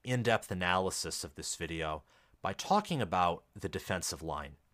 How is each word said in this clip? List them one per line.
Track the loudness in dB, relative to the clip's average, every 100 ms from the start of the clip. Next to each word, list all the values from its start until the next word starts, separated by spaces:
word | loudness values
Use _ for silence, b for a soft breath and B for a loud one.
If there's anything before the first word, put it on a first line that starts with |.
in-depth | -2 2 4 4 2
analysis | 0 4 4 4 0 -4 -6
of | -8 -8
this | -8 -6
video | -4 -2 -2 -4 -8 b b b
by | -6
talking | -4 2 2 2 -2
about | 2 4 4 2 -6 -8
the | -6
defensive | -6 -2 -2 -2 -4
line, | -6 -6 -8 -14 _